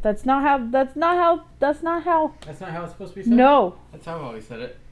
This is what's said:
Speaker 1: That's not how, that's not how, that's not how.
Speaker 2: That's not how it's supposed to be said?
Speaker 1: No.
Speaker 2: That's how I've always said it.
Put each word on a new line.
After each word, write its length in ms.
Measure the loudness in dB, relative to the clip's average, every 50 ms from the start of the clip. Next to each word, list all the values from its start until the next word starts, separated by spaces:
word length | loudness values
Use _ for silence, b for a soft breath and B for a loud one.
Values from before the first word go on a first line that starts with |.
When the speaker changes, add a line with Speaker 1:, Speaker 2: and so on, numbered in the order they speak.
Speaker 1:
That's 240 | 0 -2 -2 -2 0
not 160 | 0 0 2
how, 280 | 2 2 0 0 -2 -2
that's 260 | 0 -2 -2 -2 -2
not 200 | -2 0 0 2
how, 300 | 2 2 2 2 0 -4 -18 -6 -4
that's 240 | -2 -2 -2 -4 -4
not 200 | -4 -4 -4 -2
how. 300 | 0 0 0 0 -2 -4 -12 -18
Speaker 2:
That's 140 | -18 -16 -16
not 120 | -14 -12
how 120 | -10 -10 -10
it's 100 | -12 -14
supposed 200 | -16 -16 -16 -14
to 60 | -6
be 40 | 0
said? 100 | 2 4
Speaker 1:
No. 440 | 6 6 8 6 6 4 2 -4 -10 -20 -20
Speaker 2:
That's 140 | -20 -16 -12
how 100 | -12 -10
I've 80 | -10 -10
always 240 | -12 -12 -14 -14
said 120 | -14 -14 -14
it. 200 | -14 -14 -16 -20 -20 -20